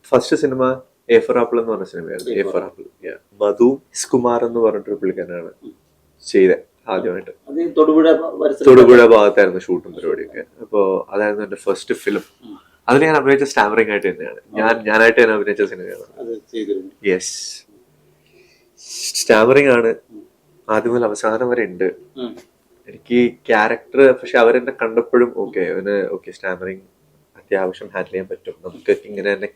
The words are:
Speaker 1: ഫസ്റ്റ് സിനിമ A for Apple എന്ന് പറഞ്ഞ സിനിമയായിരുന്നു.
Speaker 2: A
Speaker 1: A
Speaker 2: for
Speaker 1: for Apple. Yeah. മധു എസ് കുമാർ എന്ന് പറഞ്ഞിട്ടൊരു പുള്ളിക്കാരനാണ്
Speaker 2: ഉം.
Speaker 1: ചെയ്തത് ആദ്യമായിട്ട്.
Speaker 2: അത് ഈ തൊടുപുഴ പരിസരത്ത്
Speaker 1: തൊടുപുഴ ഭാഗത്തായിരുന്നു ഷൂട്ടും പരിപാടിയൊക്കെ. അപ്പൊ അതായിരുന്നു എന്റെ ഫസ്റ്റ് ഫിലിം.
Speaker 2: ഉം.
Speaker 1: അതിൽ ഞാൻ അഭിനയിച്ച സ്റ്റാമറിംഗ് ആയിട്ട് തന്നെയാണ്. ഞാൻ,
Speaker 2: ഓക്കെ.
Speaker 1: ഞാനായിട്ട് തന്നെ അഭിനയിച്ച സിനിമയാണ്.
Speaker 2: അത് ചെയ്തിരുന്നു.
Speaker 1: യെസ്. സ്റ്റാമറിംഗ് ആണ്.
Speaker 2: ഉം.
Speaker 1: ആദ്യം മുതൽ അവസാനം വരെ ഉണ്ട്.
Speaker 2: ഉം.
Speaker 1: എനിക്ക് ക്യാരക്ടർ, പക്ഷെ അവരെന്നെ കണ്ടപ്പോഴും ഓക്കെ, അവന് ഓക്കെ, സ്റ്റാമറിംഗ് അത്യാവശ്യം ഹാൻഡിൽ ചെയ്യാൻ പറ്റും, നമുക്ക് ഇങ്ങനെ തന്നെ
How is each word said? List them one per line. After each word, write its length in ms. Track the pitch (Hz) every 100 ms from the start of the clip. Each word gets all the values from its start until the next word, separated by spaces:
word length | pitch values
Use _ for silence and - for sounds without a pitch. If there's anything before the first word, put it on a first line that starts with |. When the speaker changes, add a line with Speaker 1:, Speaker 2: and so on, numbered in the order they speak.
| _
Speaker 1:
ഫസ്റ്റ് 300 | 127 - 151
സിനിമ 460 | 143 131 127 131 _ _ -
A 20 | 117
for 220 | 113 123
Apple 220 | 117 117
എന്ന് 120 | 113
പറഞ്ഞ 120 | 104
സിനിമയായിരുന്നു. 500 | 92 87 82 - -
Speaker 2:
A 40 | 104
Speaker 1:
A 40 |
Speaker 2:
for 100 | 95
Speaker 1:
for 120 | 90
Apple. 460 | 95 - - _ 87
Yeah. 120 | - _ 101
മധു 400 | 104 104 120 139 _
എസ് 140 | - -
കുമാർ 380 | 131 120 120 120
എന്ന് 140 | 117
പറഞ്ഞിട്ടൊരു 360 | 113 104 101 101
പുള്ളിക്കാരനാണ് 560 | 95 90 87 87 85 _
Speaker 2:
ഉം. 100 | - _ _ _ _ _ -
Speaker 1:
ചെയ്തത് 300 | 101 92 - - _ 113
ആദ്യമായിട്ട്. 440 | 95 - 95 95 - -
Speaker 2:
അത് 120 | 143
ഈ 120 | 170
തൊടുപുഴ 380 | 156 156 156 160
പരിസരത്ത് 580 | 156 - - 147 139 139
Speaker 1:
തൊടുപുഴ 360 | 127 120 123 117
ഭാഗത്തായിരുന്നു 540 | 113 104 104 98 90
ഷൂട്ടും 340 | - 90 92
പരിപാടിയൊക്കെ. 500 | 82 82 78 - - - _
അപ്പൊ 460 | - 107 95 95 -
അതായിരുന്നു 340 | 101 104 104
എന്റെ 120 | 101 98
ഫസ്റ്റ് 400 | - 92 - 120
ഫിലിം. 260 | - 107 - _
Speaker 2:
ഉം. 140 | - - _ _ -
Speaker 1:
അതിൽ 160 | 131 160
ഞാൻ 100 | 156
അഭിനയിച്ച 280 | 135 139
സ്റ്റാമറിംഗ് 480 | 139 - 104 110 107
ആയിട്ട് 200 | 101 92
തന്നെയാണ്. 260 | 87 82 - _
ഞാൻ, 160 | 104 110
Speaker 2:
ഓക്കെ. 200 | 117 107
Speaker 1:
ഞാനായിട്ട് 340 | 110 113 127
തന്നെ 120 | 113 107
അഭിനയിച്ച 280 | 101 101
സിനിമയാണ്. 560 | 98 92 90 90 - -
Speaker 2:
അത് 160 | 117 113
ചെയ്തിരുന്നു. 560 | _ 113 101 98 92 _ 104
Speaker 1:
യെസ്. 600 | 92 - - - - _ _ _ _ _ _ _ _ _ _ _ _ - - - -
സ്റ്റാമറിംഗ് 540 | - 110 113 139 139
ആണ്. 260 | 120 113 113 _
Speaker 2:
ഉം. 120 | - - _ _ _ -
Speaker 1:
ആദ്യം 240 | 107 117
മുതൽ 120 | 120 113
അവസാനം 440 | 104 110 113 123
വരെ 140 | 120
ഉണ്ട്. 300 | 101 90 92 - - 135
Speaker 2:
ഉം. 180 | 123 104 _ _ _ _ -
Speaker 1:
എനിക്ക് 460 | - _ 120 120 - -
ക്യാരക്ടർ, 640 | 110 110 117 _ 131 135
പക്ഷെ 260 | 127 - 127
അവരെന്നെ 340 | 117 123 123 -
കണ്ടപ്പോഴും 520 | 113 113 113 123 120 -
ഓക്കെ, 220 | 98 98
അവന് 500 | 90 92 95 101 90
ഓക്കെ, 200 | 92 -
സ്റ്റാമറിംഗ് 500 | - 95 90 92 95 _ _ _ _ _ _
അത്യാവശ്യം 500 | _ 98 92 92 101
ഹാൻഡിൽ 240 | 95 92
ചെയ്യാൻ 160 | 95 95
പറ്റും, 260 | 92 - - 90
നമുക്ക് 320 | 87 - 98 101
ഇങ്ങനെ 280 | 101 101
തന്നെ 140 | 98 101